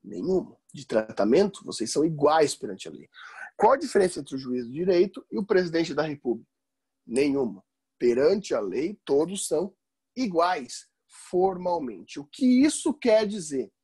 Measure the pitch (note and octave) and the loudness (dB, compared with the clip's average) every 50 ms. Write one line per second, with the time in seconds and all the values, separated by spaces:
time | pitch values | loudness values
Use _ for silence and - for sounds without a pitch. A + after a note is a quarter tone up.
0 | _ G2 F#2 F2+ A2 E3+ F#3+ F3+ - - - _ _ _ - D3 C3+ - B2 A2 | _ -12 -10 -6 -4 0 0 0 -2 -4 -18 _ _ _ -20 -20 -10 0 0 0
1 | A2 A2 A2 - - G#2+ B2+ F3 G3+ G3+ - - - - - - A2 A2+ - C#3 | 0 0 0 0 2 4 6 4 4 2 -2 -8 -12 -12 -6 -6 -6 -4 0 0
2 | D3+ E3+ D#3+ C#3+ C#3+ C#3+ D#3 D#3+ D3+ C3+ - - - A2 F#2 - - E2 D2+ - | 0 0 0 2 2 4 6 4 4 2 0 -8 -10 -12 -12 -12 -14 -16 -16 -18
3 | - _ _ - - - - - - - _ - - A3 C4 C#4 D#4+ A#3+ - G3+ | -20 _ _ -20 -20 -20 -18 -18 -18 -18 _ 2 4 4 4 2 -2 0 2 2
4 | F#3+ F3+ - D#3+ C#3+ - C#3+ C3+ C3 B2+ B2+ B2 A#2+ A#2 B2+ D#3 F#3 F#3+ F3+ F3 | 2 2 0 -6 -10 -10 -10 -10 -6 -6 -6 -6 -6 -8 -8 -4 0 2 4 4
5 | F#3+ G3 - C4+ - _ - A3+ G3 - G#3+ F#3 F#3 E3+ D#3+ E3 E3 D#3 C#3+ D3 | 4 2 0 -14 -16 _ -6 -6 -4 0 0 0 0 0 -2 -2 -2 -2 -2 -4
6 | D3+ D#3 C#3+ D3 _ A#2+ A2+ A#2 - _ _ _ _ _ _ _ _ _ _ _ | -2 -4 -6 -6 _ -4 -4 -4 -6 _ _ _ _ _ _ _ _ _ _ _
7 | _ - A2+ B2+ D3 D3 C3+ C#3 C3 A2 F#2+ F#2+ _ _ _ _ _ _ _ _ | _ -4 0 0 2 2 2 0 -2 -2 -4 -10 _ _ _ _ _ _ _ _
8 | B2 A#2+ A#2 B2 C#3+ D#3+ G3 G#3+ - - C#3+ A#2 G#2 F#2+ F#2 A#2+ D3+ F#3+ G#3 _ | 2 2 4 4 4 4 2 2 -2 -4 -4 -4 -4 -4 -4 -4 -4 -6 -8 _
9 | _ - C#3 C#3+ D#3 F3 G3 G3 - - E3 D3+ F3+ G3+ _ _ _ _ _ _ | _ 0 0 0 2 0 -4 -10 -6 -2 -2 -2 -2 -4 _ _ _ _ _ _
10 | _ _ _ A#3 C4 G#3 E3+ D#3+ E3+ F3+ F#3 D#3+ B2 B2 - - - _ _ _ | _ _ _ -6 -4 -2 0 0 0 0 0 -4 -6 -12 -14 -18 -18 _ _ _
11 | _ _ _ - - - - F3+ F#3 F#3+ F#3 F3+ F3+ F3+ F3 E3+ C#3 A#2+ G#2 E2+ | _ _ _ -20 -14 -4 0 0 0 0 -2 -4 -4 -4 -2 -2 -4 -8 -10 -12
12 | - - - D3 C#3+ _ - - C4 B3+ B3 B3+ C#4 D#4 - - - D#4+ - _ | -16 -14 -14 -14 -14 _ -4 2 4 4 6 6 6 4 2 0 -4 -4 -4 _
13 | - A#3+ G#3+ A3 A3 G3+ G#3+ G#3 D#3+ D3+ C#3 C3 A2+ - _ _ | 2 4 4 4 2 0 -4 -8 -8 -6 -4 -6 -6 -6 _ _